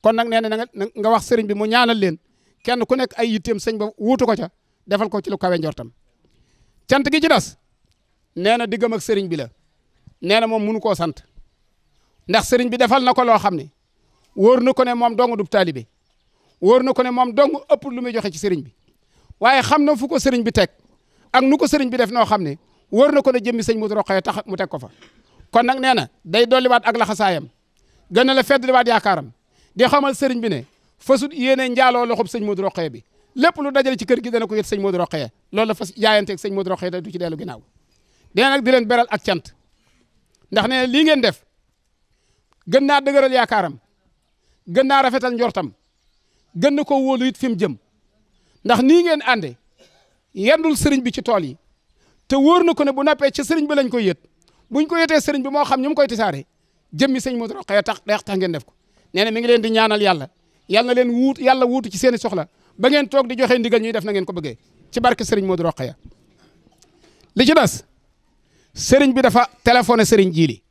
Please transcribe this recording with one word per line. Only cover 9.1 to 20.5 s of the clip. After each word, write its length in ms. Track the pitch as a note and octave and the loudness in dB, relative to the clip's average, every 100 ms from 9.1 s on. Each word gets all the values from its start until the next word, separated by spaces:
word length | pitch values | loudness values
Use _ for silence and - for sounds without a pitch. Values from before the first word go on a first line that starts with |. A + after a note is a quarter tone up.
| G3+ F#3+ | -4 -2
bi 80 | D#3+ | -8
la, 100 | A#2 _ _ _ _ _ _ _ | -10 _ _ _ _ _ _ _
nee 180 | A2+ A3 | -2 0
na 80 | A3+ | 0
moom 160 | A3 G#3 | -2 -4
mënu 140 | A3 | -4
koo 160 | A3 F3+ | -4 -2
sant, 280 | E3 - _ - - _ _ _ _ _ _ _ - | -4 -8 _ -20 -20 _ _ _ _ _ _ _ -2
ndax 220 | G#3 - | -2 2
sëriñ 200 | B3 B3 | 0 0
bi 80 | G#3 | 0
defal 260 | A#3+ C4 | 2 2
na 100 | B3 | 2
ko 100 | G#3+ | 2
loo 140 | A#3+ G#3+ | 2 2
xam 180 | F#3+ E3+ | 0 -4
ne 140 | D3+ _ _ _ _ _ _ - | -10 _ _ _ _ _ _ 2
wóor 260 | G3+ B3+ | 4 6
na 120 | B3 | 2
ko 100 | B3+ | 0
ne 100 | B3 | 0
moom 220 | A#3+ A#3+ A3+ | 0 -2 0
dong 220 | B3 A3+ | 0 -2
du 60 | F#3+ | -2
taalibe, 400 | G#3 F3 C3 A2 _ _ _ _ _ _ _ | 0 0 -4 -14 _ _ _ _ _ _ _
wóor 220 | F3+ B3+ | 2 4
na 100 | C4 | 2
ko 100 | B3+ | -2
ne 80 | B3 | -2
moom 200 | B3 B3+ | 0 0
dong 300 | A3+ C#4+ D#4 - | 2 2 0 -2
ëpp 140 | D4+ C#4+ | -2 -2
lu 100 | A#3+ | -8
muy 100 | B3 | -6
joxe 200 | A3+ G3+ | -6 -6
ci 60 | E3 | -6
sëriñ 220 | G3+ E3+ | -4 -4
bi, 100 | B2+ _ _ _ _ _ _ - | -6 _ _ _ _ _ _ 0
waaye 220 | A3+ C4+ | 2 2
xam 220 | - D4+ D4 | 2 2 2
na 100 | C#4 | 0
fu 120 | C4 | -2
ko 100 | D4 | -2
sëriñ 240 | C4+ B3 | 0 0
bi 80 | A3+ | 0